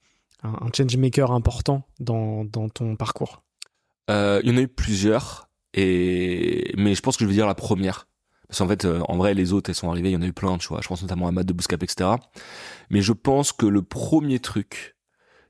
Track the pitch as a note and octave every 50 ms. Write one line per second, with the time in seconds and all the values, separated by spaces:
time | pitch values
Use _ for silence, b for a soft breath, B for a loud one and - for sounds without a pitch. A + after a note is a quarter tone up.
0 | _ _ _ _ _ _ _ _ - A2 A2 - - A#2 - - C#3 B2+ A#2+ B2+
1 | C3 C3 A#2+ - C3+ B2+ B2 B2 A#2 - B2 - - - C#3+ C#3 C3+ _ _ -
2 | - A#2 A#2 A2+ A2 A2 A2 G#2+ A2 G#2 G#2+ A#2 A2 A2 - - A#2 A2+ A2 G#2+
3 | A#2 G#2 - - - - - - _ _ _ - - _ _ _ _ _ _ _
4 | _ - G#2 G#2 G2+ G2+ G2+ G2+ - A#2+ A#2+ B2 C3 C3 - - - - G#2+ F#2+
5 | F#2+ G#2 A2 A#2+ C#3+ - - - - _ _ _ _ _ - - G2 F#2 F#2 F2+
6 | F2+ F2+ F2+ F2+ F2+ F2+ F2+ F2 E2 D#2+ D#2 - - - - - G2+ G2+ G2 F2+
7 | - - C3 - A#2 G2+ G2 G2+ A2 G#2 G2 - - - G#2+ F#2 G2 F#2+ F#2 -
8 | - _ _ _ _ _ _ _ _ - - - G2+ F2+ G#2 F#2 - F#2 E2 E2+
9 | E2+ - - F2 F#2 G#2 G2+ G2 F#2 F2 F#2 G2+ F#2 - F2+ - - E2+ E2 F2
10 | F2 F#2+ F#2 F2 E2+ F2+ E2+ - - F#2+ F#2 F2 - - E2 - - - F#2 F2
11 | F#2 F2+ F2+ F2 F2+ F2 F2 F#2 F2+ F#2 F2+ F2 E2+ - F2+ E2 F2+ F2 - -
12 | F2+ F2+ G#2 - - _ B B B B B B B B B B B B - G#2
13 | G2 G2 A#2 G2+ - - C3+ C#3 C#3+ - - - A#2 G#2 G2+ G2+ F#2 - - -
14 | - - D#3+ D#3+ D3+ C#3+ C3 B2 - - - G#2+ G2+ - - - - - _ _
15 | _ _ b b b b b b b b